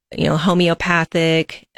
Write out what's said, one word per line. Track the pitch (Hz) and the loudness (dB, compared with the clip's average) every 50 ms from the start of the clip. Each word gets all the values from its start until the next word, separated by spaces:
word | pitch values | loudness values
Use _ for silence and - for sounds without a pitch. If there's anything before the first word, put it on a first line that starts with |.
| _ _ - | _ _ -6
you | - - | -2 0
know, | 151 156 | 0 0
homeopathic, | 156 156 190 175 180 180 165 165 - - 185 175 170 160 - - 170 165 165 160 165 156 - - - - _ _ | 0 0 0 2 2 2 0 0 -2 -2 0 0 0 0 0 0 0 0 2 2 0 0 -2 -8 -16 -20 _ _